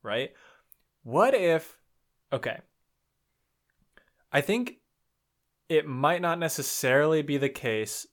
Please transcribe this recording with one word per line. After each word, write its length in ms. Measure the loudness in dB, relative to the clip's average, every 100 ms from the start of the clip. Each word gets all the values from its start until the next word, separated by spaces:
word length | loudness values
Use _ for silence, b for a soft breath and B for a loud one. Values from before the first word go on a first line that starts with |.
right? 280 | -4 -4 -4 b b b b _ _ _
What 320 | -4 2 2
if, 420 | 4 2 0 -2 -20 _ _ _ _ _
okay. 260 | -6 -6 -10 _ _ _ _ _ _ _ _ _ _ _ _ _ _ b b _
I 80 | -2
think 380 | 0 -2 -2 -10 _ _ _ _ _ _ _ _ _
it 180 | 0 0
might 360 | 0 2 2
not 160 | 0 0
necessarily 840 | -2 -4 -6 -2 4 4 6 2
be 140 | 2 0
the 120 | -2
case 560 | -2 -4 -2 -4 -8 -14